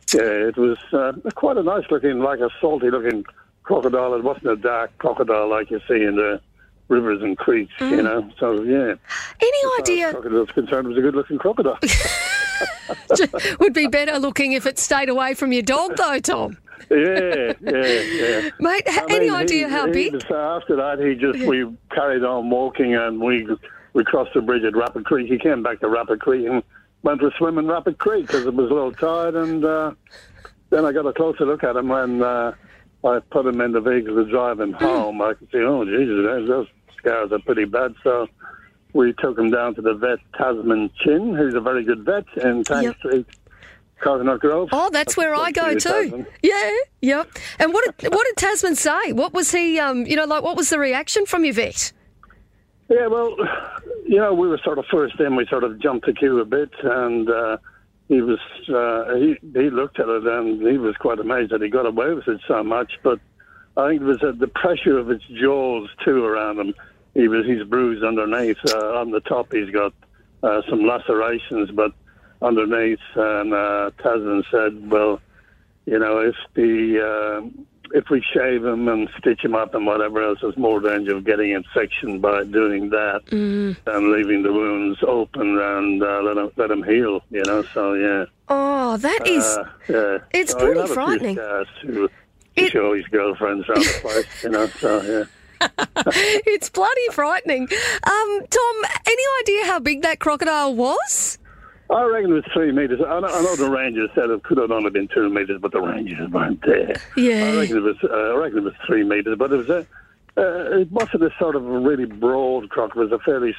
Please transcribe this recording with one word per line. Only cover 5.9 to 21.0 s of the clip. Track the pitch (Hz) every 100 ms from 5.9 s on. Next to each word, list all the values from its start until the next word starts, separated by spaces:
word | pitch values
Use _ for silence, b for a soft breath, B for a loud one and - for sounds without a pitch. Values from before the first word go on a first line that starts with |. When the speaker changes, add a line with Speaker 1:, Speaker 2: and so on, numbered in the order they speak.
| 120
Speaker 1:
in | 104 101
the | 104 101 - _ b b -
rivers | 123 117 101
and | 104 95
creeks, | - 117 98 -
you | 262
Speaker 2:
Mm. | -
Speaker 1:
know, | 110 110 104 -
so, | 120 107
yeah. | 113 135
Speaker 2:
Any | 123
Speaker 1:
As | 90 - B B B 466 571
far | 539
as | 494
Speaker 2:
idea? | 359 349 330
Speaker 1:
crocodile's | 302 120 110 107
concerned, | - 117 131 127
it |
was | 120
a |
good | 135
looking | 139 139 147
crocodile. | 190 220 156 113
Speaker 2:
<laughs> | 277 - 659 698 719 807 807 784 784 698 906 - - - 349 - 403 339
Would | 403
be | 311 285
better | 285 294 294
looking | 277 - 277
if | 262 269
it | 262
stayed | - 277 269
away | 254 262
from | 269 277
your | 247
dog, | 226 269 359 427
though, | 339 277
Tom. | - - 208 180 - B B
Speaker 1:
Yeah, | 151 165 190 180 156 120 -
yeah, |
yeah. | - 135 131 120 107 - - 110 - -
Speaker 2:
Mate, | 330 392 -
ha-, | 339 -
Speaker 1:
I |
Speaker 2:
any | 415 453
Speaker 1:
mean, |
Speaker 2:
idea | 359 349 320 294
Speaker 1:
he, |
Speaker 2:
how | 285 294
Speaker 1:
he |
Speaker 2:
big? | 339 320
Speaker 1:
was, | 143 -
uh, | 151 151 170
after | 170 143
that, | 139
he | 139